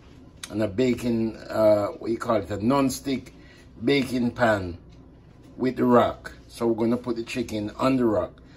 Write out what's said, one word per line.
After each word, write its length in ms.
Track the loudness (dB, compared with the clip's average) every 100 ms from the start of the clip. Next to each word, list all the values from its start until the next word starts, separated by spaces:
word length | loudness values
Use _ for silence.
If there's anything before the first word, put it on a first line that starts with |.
| -20 -20 -20 -16 -8
on 120 | -4
a 60 | -2
baking, 680 | 0 0 0 0 0 -2 -4
uh, 520 | -6 4 6 6 2
what 240 | -4 -4
you 60 | -4
call 180 | 0 0
it, 140 | 0
a 140 | -2
non-stick 680 | 2 2 2 -2 -4 -6 -6 -20 -20 -20 -20 -4
baking 480 | 0 2 2 -2 -2
pan 480 | 0 2 2 -2 -10 -16 -20 -20 -20 -20 -20 -16 -4
with 200 | -2 0
the 80 |
rock. 480 | 4 6 4 -2 -12 -18 -16
So 220 | -4 -2
we're 160 | 0 0
gonna 100 | -2
put 200 | -4 -6
the 80 |
chicken 460 | -6 -6 -6 -6 -6 -2
on 200 | 0 2
the 80 |
rock. 360 | 2 0 -2 -10 -20